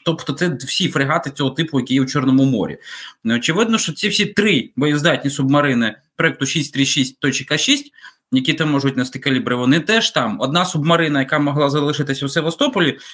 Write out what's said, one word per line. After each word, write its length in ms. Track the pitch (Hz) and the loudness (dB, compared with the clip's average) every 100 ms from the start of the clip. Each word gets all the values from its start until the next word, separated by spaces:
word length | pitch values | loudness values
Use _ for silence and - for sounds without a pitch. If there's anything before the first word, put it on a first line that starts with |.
| - | -4
Тобто 280 | 160 - | -4 -4
це 160 | 139 175 | -2 -2
всі 400 | 123 - - 170 | -2 -4 -2 0
фрегати 420 | - 139 156 139 | 0 0 -2 -2
цього 180 | 139 135 | -4 -2
типу, 300 | 131 165 139 | -2 -2 -2
які 140 | 120 | 2
є 80 | 131 | 0
в 60 | 131 | 2
Чорному 360 | 147 131 131 | 0 4 4
морі. 340 | 135 113 80 - - - - - | 4 2 -2 -6 -14 -16 -18 -6
Ну, 120 | 113 117 | -2 0
очевидно, 420 | 156 170 226 226 | 0 0 2 0
що 160 | - | -2
ці 160 | - 208 | -4 -2
всі 160 | 208 202 | -2 -2
три 440 | - 208 143 - - | 0 2 2 -2 -2
боєздатні 560 | 151 147 160 131 139 | 0 2 0 0 -2
субмарини 640 | 139 135 147 143 120 113 - _ - | -2 2 2 2 0 -2 -6 _ -2
проекту 300 | 160 - 139 | -2 0 -2
шість 280 | 165 143 | -2 -2
три 120 | 135 135 | -2 0
шість 340 | 147 127 - | 0 -2 -2
точка 380 | 143 - 135 147 | -2 -2 -2 -2
шість, 340 | - 285 - - - - _ | 0 0 -4 -18 -20 -20 _
які 200 | 127 240 | 0 0
там 180 | 226 156 | 0 0
можуть 260 | 139 139 127 | 2 0 0
нести 220 | 127 - | -4 -4
калібри, 360 | 143 127 120 123 | -2 0 0 0
вони 240 | 127 160 | 4 2
теж 320 | 156 226 - | 2 0 2
там. 260 | 143 117 101 | 0 -2 -2
Одна 260 | 123 170 180 | 0 0 0
субмарина, 540 | 156 151 170 156 143 | 0 2 2 2 0
яка 200 | 131 156 | 0 0
могла 300 | 143 143 143 | 0 2 0
залишитися 560 | 147 143 147 139 135 139 | 0 0 -2 -2 -4 -2
в 60 | |
Севастополі, 680 | 165 160 - 285 214 156 - - | -2 -2 0 0 2 0 0 -10